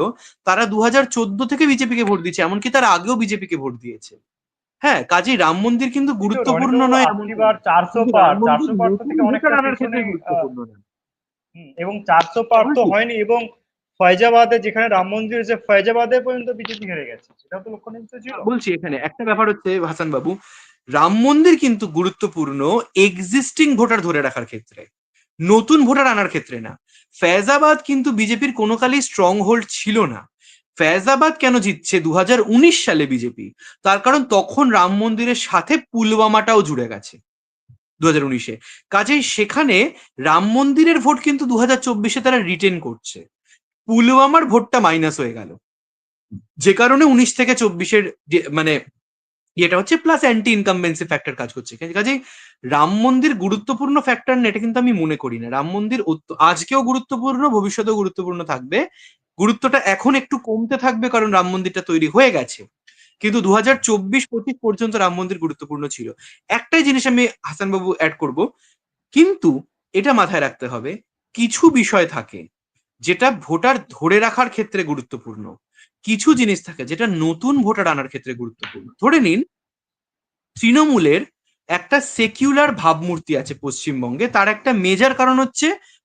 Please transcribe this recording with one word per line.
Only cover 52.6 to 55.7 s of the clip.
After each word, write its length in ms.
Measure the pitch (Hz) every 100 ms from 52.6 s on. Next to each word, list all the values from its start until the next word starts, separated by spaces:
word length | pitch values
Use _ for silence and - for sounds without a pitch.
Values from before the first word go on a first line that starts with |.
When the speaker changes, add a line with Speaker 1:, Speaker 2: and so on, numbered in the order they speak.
Speaker 1:
রাম 260 | 127 143 156
মন্দির 380 | 208 247 254 302
গুরুত্বপূর্ণ 640 | 220 190 214 240 240 277 285
ফ্যাক্টর 360 | 269 240 - 254
না, 100 | 226
এটা 100 | 208
কিন্তু 200 | 226 233
আমি 120 | 247
মনে 240 | 202 156 151
করি 220 | 131 117
না। 80 | 120
রাম 180 | 131
মন্দির 320 | 156